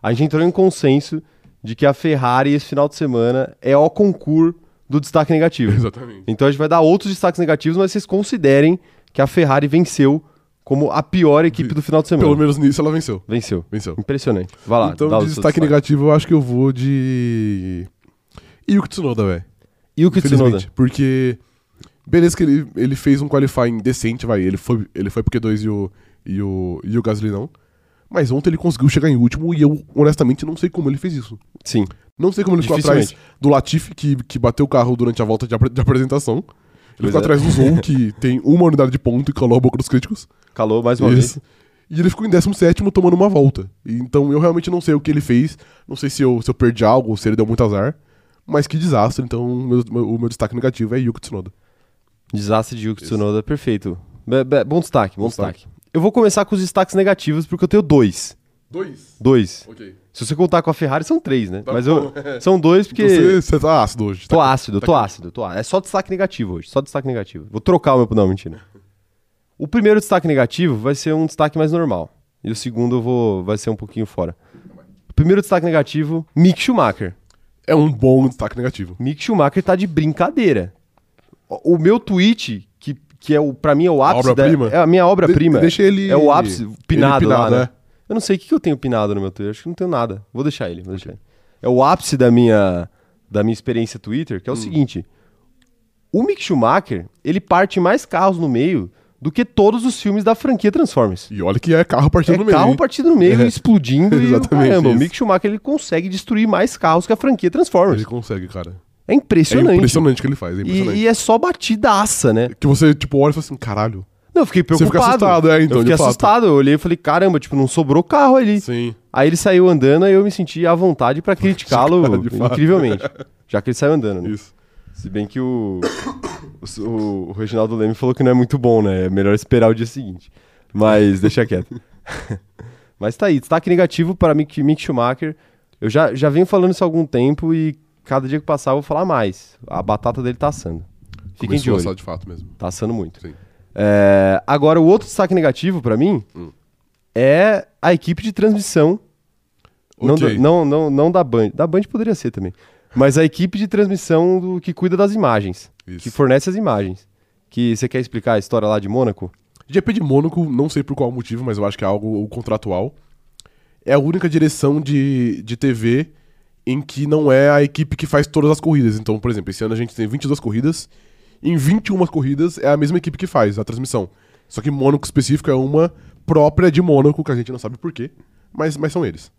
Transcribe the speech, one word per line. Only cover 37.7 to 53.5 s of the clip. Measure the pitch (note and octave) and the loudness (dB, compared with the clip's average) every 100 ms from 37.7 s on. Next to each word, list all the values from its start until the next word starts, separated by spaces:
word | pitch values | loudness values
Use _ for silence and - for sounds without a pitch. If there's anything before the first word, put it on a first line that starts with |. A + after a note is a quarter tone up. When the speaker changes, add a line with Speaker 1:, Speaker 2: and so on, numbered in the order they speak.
| E3 | 2
Speaker 2:
que | - C3 A2+ | 2 0 -2
<laughs> | G#2+ | -2
tem | B2+ B2+ | -2 0
uma | C3+ E3+ | 2 4
unidade | E3+ D3 C3 | 4 4 0
de | B2+ | 0
ponto | B2 A#2+ C#3 | -2 -2 -2
e | |
calou | - B2 A#2+ | -2 2 4
a | |
boca | B2 B2 | 2 0
dos | - | -2
críticos. | B2+ - - - _ _ | -2 -2 -10 -12 _ _
Speaker 1:
Calou | - A2 A2 | -4 0 0
mais | A#2+ B2 | 0 2
uma | B2+ | 4
Speaker 2:
Isso. | B2 | 4
Speaker 1:
vez. | B2 - - _ _ _ _ | 2 -4 -18 _ _ _ _
Speaker 2:
E | D#3+ | -2
ele | F3+ | 0
ficou | - A3 | 0 0
em | |
décimo | F3+ F#3+ | 2 2
sétimo | F#3+ E3+ E3 G3 | 2 2 2 0
tomando | G3 F3+ | 2 2
uma | F3 G3+ | 4 4
volta. | F3 C#3 - F#2+ _ | 4 2 0 -10 _
Então | - A#2 B2 C#3+ C#3+ | -10 -8 -2 0 2
eu | D3 | 2
realmente | E3+ E3+ E3+ | 2 0 -2
não | F3 | -4
sei | E3 | 0
o | D3 | -2
que | D3+ | 0
ele | D3 | -2
fez. | - A#2+ D3+ - - _ - | 0 0 0 -6 -20 _ -16
Não | |
sei | C#3 C#3 | -8 -8
se | - | 0
eu, | C3 A#2+ | 0 0
se | A#2+ | -2
eu | |
perdi | B2 A#2+ A#2 | 0 0 2
algo | A2 C3 A2 | 2 2 0
ou | G#2+ | -4
se | A2 | -2
ele | A2 | 0
deu | |
muito | G#2+ A#2 | 0 0
azar. | A2+ G2+ A#2 - _ _ _ _ - | 0 0 -4 -6 _ _ _ _ -4
Mas | D3 C#3+ | -2 -2
que | D#3 | -4
desastre. | F3 B2 A2 - | 0 0 0 -2
Então | A#2+ A#2+ A#2+ | -6 -6 -4
o | B2 B2+ | -6 -2
meu, | B2 A#2 | -2 0
meu, | A#2 A2 | -4 -2
o | A#2 | -2
meu | A#2 | -4
destaque | A#2 A2 | -4 -6
negativo | A#2+ C3 B2 A2 | -2 -4 -4 -4
é | A#2+ | -2
Yuki | A#2+ A2 | -4 -6
Tsunoda. | - G2+ F#2 - _ _ _ _ _ _ _ | -12 -12 -12 -18 _ _ _ _ _ _ _
Speaker 1:
Desastre | G#2 G2+ A2 A2+ A#2 | -8 -2 -2 -2 -6
de | A2 | -8
Yuki | G#2+ | -8
Speaker 2:
Isso. | D#2+ | -6
Speaker 1:
Tsunoda, | G#2+ G#2 G#2+ | -4 -2 -4
perfeito. | - | -4